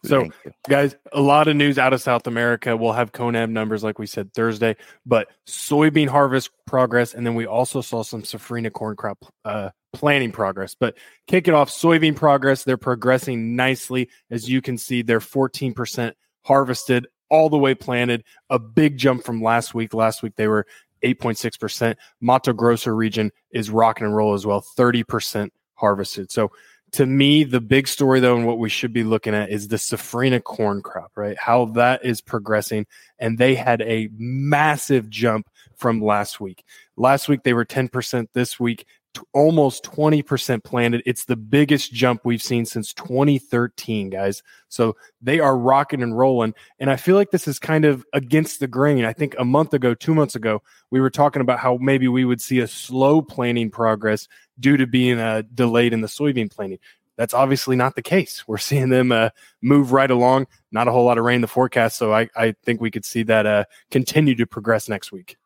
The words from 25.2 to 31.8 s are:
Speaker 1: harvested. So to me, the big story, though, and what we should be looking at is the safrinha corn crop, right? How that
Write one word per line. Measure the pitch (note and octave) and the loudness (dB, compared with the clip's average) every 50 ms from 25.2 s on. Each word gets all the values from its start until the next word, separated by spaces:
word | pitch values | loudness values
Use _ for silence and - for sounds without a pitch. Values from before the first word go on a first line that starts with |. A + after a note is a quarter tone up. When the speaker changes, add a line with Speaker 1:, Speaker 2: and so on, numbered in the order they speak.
| - - - G#2+ G#2 G2 _ _ _ _ _ | -6 -6 -6 -6 -6 -6 _ _ _ _ _
Speaker 1:
harvested. | - - G#2 G2+ G2 F#2+ - - - F#2+ - | 0 0 0 0 0 -4 -8 -8 -12 -12 -8
So | - - A2 G2 _ _ _ _ _ _ _ _ - | -4 -4 -4 -4 _ _ _ _ _ _ _ _ 0
to | - C#3 | 0 2
me, | C3 C3+ C#3 C#3 C#3 D3 D3+ D3+ | 2 4 4 4 4 4 4 2
the | C3 B2 B2 | 2 0 -4
big | A#2 G#2 C3+ C#3 C3+ | 0 2 2 2 2
story, | C3+ - - C#3+ C3 C3 C3 | 0 -4 0 2 2 4 4
though, | B2+ B2 B2 | 4 4 4
and | A#2+ A#2 | 4 2
what | A#2 A#2 A2+ | 0 -2 -2
we | A#2 G#2+ | -2 -4
should | - - - A#2+ | -4 -4 -6 -4
be | A2 A#2+ A2+ | -4 -2 0
looking | A2 A2+ G#2+ - A2+ | 0 0 0 0 -2
at | G#2+ G#2 G#2 F#2+ | -2 -2 -2 -4
is | G#2 G#2 G2+ G2+ | -6 -8 -6 -6
the | A2+ | -6
safrinha | G#2 - - A#2+ G#2+ - - - A#2+ B2+ C3+ B2+ A#2+ | -6 -4 -6 -6 -8 -8 -8 -4 0 2 2 2 0
corn | - - - - A2 G#2 G2+ G2+ | -2 -6 -6 -4 -2 -2 -2 -4
crop, | F#2+ - - F2+ E2+ - _ | -8 -10 -12 -12 -14 -12 _
right? | - G#2 G#2 G2+ - | -8 -8 -8 -8 -6
How | - - A#2 B2+ A#2+ | 0 2 2 2 2
that | A2 A2 A#2 | 0 0 2